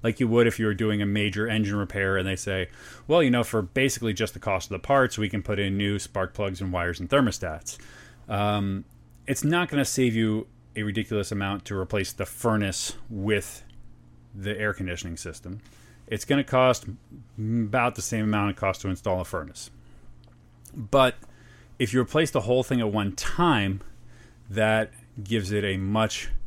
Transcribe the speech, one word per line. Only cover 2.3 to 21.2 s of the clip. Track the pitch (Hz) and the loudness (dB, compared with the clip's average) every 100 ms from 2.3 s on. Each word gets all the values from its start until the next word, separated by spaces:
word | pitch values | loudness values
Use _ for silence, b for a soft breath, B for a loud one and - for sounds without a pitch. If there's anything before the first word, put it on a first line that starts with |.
| 95 | -2
say, | - 95 87 B B B - | -2 -4 -4 B B B 2
"Well, | 165 | 4
you | 143 | 6
know, | 120 | 4
for | 113 110 | 2 0
basically | 92 - 135 120 113 | 0 0 0 0 -2
just | 98 110 - | -2 -4 -4
the | |
cost | - 95 - | -2 -2 -2
of | 95 | -10
the | - | 2
parts, | 139 127 - | 4 4 0
we | 107 | -2
can | 107 | -2
put | - 101 | -2 -2
in | 98 98 | 0 0
new | 101 101 | 0 -2
spark | - 98 92 - | -4 -4 -4 -2
plugs | 98 90 | -4 -2
and | 95 | -4
wires | 90 87 85 | -2 -2 -4
and | 87 | 2
thermostats." | 139 123 - 90 76 - - B B B B - | 2 2 0 -8 -8 -12 -14 B B B B -6
Um, | 101 104 104 98 95 - - - - - | 0 0 0 -2 -4 -8 -20 -20 -16 -6
it's | 135 | -2
not | 143 170 175 | 2 2 0
gonna | 147 131 | 0 0
save | - 127 113 | 2 2 4
you | 110 107 - - - - | 2 0 -4 -16 -12 -6
a | |
ridiculous | 104 104 107 107 95 | -2 -2 -2 -2 -2
amount | 101 98 101 - | -2 -2 -4 -4
to | 98 | -6
replace | 92 104 95 | -2 -2 -4
the | - 95 | -6 -10
furnace | - 117 107 101 - - - - | -2 0 2 0 -2 -6 -8 -10
with | 107 101 104 - - - - - - - - - 101 | -4 0 0 0 -14 -18 -18 -18 -20 -20 -20 -18 -8
the | 98 104 | -6 -2
air | 107 | -2
conditioning | 98 92 87 87 82 | -2 -6 -6 -8 -10
system. | 87 - 87 101 b b b b - | -10 -12 -14 -14 b b b b -8
It's | 107 - | -8 0
gonna | 139 | 0
cost | 139 131 127 120 - 104 - - - - | 4 4 6 4 -2 -14 -16 -20 -16 -6
about | 107 117 107 127 120 - | -2 0 2 2 0 -2
the | |
same | - 113 107 | -4 -2 2
amount | 104 101 | 2 0
it | 92 | 0
costs | 98 92 | -2 -2
to | 98 | -4
install | 90 - 90 | -4 -2 -2
a | 87 | -2
furnace. | 87 76 - - - b b b - - - - - - | -6 -8 -14 -18 -18 b b b -20 -20 -20 -20 -20 -18
But | - 107 139 127 - | -14 2 4 4 2